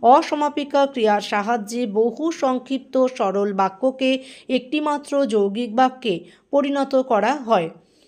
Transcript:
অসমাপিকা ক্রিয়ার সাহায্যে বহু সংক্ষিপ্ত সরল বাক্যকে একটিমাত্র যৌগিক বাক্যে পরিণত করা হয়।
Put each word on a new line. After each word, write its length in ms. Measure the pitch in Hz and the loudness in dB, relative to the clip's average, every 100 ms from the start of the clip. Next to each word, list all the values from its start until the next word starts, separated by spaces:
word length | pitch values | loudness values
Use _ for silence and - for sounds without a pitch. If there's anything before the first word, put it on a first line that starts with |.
অসমাপিকা 800 | 233 277 320 302 294 294 285 277 277 | 6 6 4 0 -2 -2 -2 0 0
ক্রিয়ার 360 | 277 214 208 | 2 2 2
সাহায্যে 600 | 202 208 202 240 202 240 240 | 0 -4 -2 -2 -4 -6 -2
বহু 380 | 196 233 233 320 | 0 0 0 -4
সংক্ষিপ্ত 600 | 330 269 254 247 269 - 262 254 | -2 -2 -2 -4 -8 -4 0 0
সরল 440 | 254 202 190 202 | 0 -2 0 -2
বাক্যকে 580 | 196 190 190 262 262 262 262 - - - | 0 -2 0 -4 0 0 0 -4 -18 -4
একটিমাত্র 640 | 254 254 302 302 294 294 285 269 | -4 -2 -4 -2 -4 -2 -2 0
যৌগিক 440 | 214 202 202 240 | 0 0 -2 -4
বাক্যে 400 | 220 262 254 233 175 - - _ | 0 0 0 -6 -6 -8 -20 _
পরিণত 420 | 277 277 277 269 269 | -2 0 -2 0 0
করা 300 | 262 220 214 | 2 2 2
হয়। 340 | 294 226 208 165 - _ _ | -2 0 0 0 -8 _ _